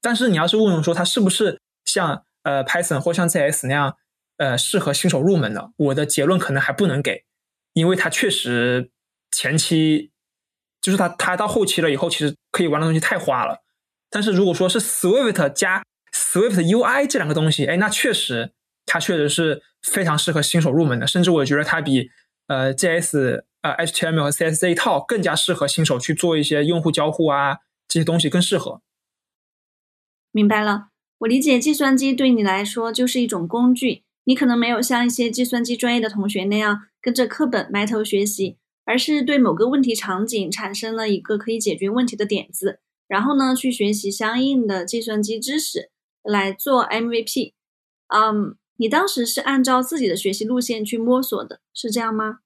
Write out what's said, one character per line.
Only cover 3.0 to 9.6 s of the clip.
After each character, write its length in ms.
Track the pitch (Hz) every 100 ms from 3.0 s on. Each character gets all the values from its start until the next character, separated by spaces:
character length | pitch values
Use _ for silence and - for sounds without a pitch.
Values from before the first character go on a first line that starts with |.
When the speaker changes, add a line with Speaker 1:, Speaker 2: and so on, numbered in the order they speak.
Speaker 1:
或 140 | 156
像 120 | 170 170
J 240 | 170 143
S 160 | 151 127
那 60 |
样， 240 | 143 139 - _ _ _ _
呃， 220 | 143 123
适 200 | - 196
合 140 | 165
新 180 | 139 185
手 120 | 147
入 160 | 160 185
门 160 | 117
的， 180 | 104 - _
我 180 | 147
的 100 | 135
结 220 | 151 - 143
论 120 | 185
可 140 | -
能 100 | 135
还 80 | -
不 140 | 135 196
能 160 | 135
给， 220 | 135 92 _ _ _ _ _
因 140 | - 165
为 80 | 180
它 120 | 170
确 220 | - 226
实 600 | - - 120 120 123 123 _ _ _ _
前 280 | - -
期， 520 | 156